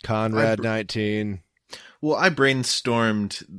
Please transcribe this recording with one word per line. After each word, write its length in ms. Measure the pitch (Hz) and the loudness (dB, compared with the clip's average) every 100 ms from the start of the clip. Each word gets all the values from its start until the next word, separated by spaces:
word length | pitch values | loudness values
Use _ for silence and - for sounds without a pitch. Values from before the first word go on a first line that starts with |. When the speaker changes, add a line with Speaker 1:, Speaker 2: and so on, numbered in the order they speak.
Speaker 1:
Conrad 500 | - 110 110 110 113 | -4 0 0 2 2
Speaker 2:
I 40 | 107 | 2
br- 60 | |
Speaker 1:
nineteen. 800 | 113 110 101 110 104 107 107 95 - _ _ - - _ | 0 -2 -4 -4 -2 -2 -4 -6 -12 _ _ -20 -20 _
Speaker 2:
Well, 140 | 151 135 | -2 2
I 140 | 185 | 2
brainstormed, 1120 | 139 135 131 120 - 123 117 113 107 101 - - | 4 4 4 0 -2 0 2 2 2 -2 -6 -14